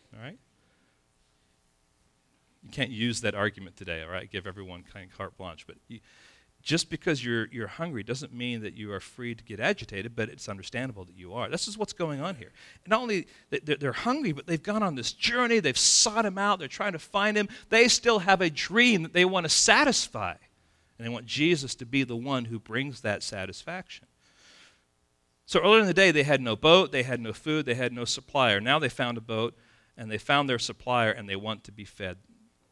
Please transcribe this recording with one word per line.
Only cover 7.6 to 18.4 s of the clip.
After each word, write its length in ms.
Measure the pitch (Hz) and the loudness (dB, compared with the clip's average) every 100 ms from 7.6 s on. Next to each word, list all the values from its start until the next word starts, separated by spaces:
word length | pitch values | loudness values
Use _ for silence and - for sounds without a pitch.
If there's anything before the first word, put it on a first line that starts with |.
| 104 | -10
hungry 340 | - 170 127 | -8 -8 -6
doesn't 320 | 104 135 147 | -6 -8 -10
mean 280 | 120 123 117 | -8 -6 -6
that 120 | 104 | -8
you 180 | 85 104 | -10 -10
are 80 | 98 | -10
free 340 | - - 120 | -12 -12 -10
to 100 | 113 | -10
get 160 | - 104 | -12 -4
agitated, 540 | 139 208 110 101 110 | -4 -4 -6 -10 -8
but 140 | 117 110 | -6 -6
it's 200 | - - | -8 -12
understandable 560 | 98 95 120 131 98 | -12 -10 -8 -8 -10
that 120 | 90 90 | -16 -18
you 160 | 90 | -14
are. 160 | 110 113 | -8 -6
This 200 | 165 - | -6 -6
is 100 | 208 | -6
what's 140 | 208 | -8
going 280 | - 165 139 | -4 -6 -4
on 140 | 165 | -6
here. 180 | 147 - - - - | -8 -14 -20 -20 -16
And 60 | - | -2
not 100 | 220 | 0
only 260 | 240 196 - - _ | 0 -4 -4 -14 _
th-, 140 | 139 | -6
th-, 140 | 147 143 | -4 -2
they're 140 | 143 | -2
hungry, 400 | 117 226 285 240 | -2 -2 0 -2
but 140 | 135 - | -4 -4
they've 160 | 165 | -4
gone 200 | - 214 | -2 -2
on 120 | 196 | -2
this 180 | 135 120 | -2 -6
journey. 480 | - - 240 240 226 | -4 0 2 4 4
They've 180 | 156 123 | 4 4
sought 480 | - - 240 214 214 | 4 6 4 2 0
him 100 | 190 | 0
out. 220 | 202 180 | 2 0
They're 100 | 139 | -2
trying 240 | - 208 | -4 -4
to 60 | 165 | -6
find 380 | - 202 208 208 | -4 0 2 2
him. 120 | 202 - - | -2 -6 2
They 180 | 226 240 | 6 6
still 300 | - 240 214 | 6 4 4
have 220 | 180 190 | 4 4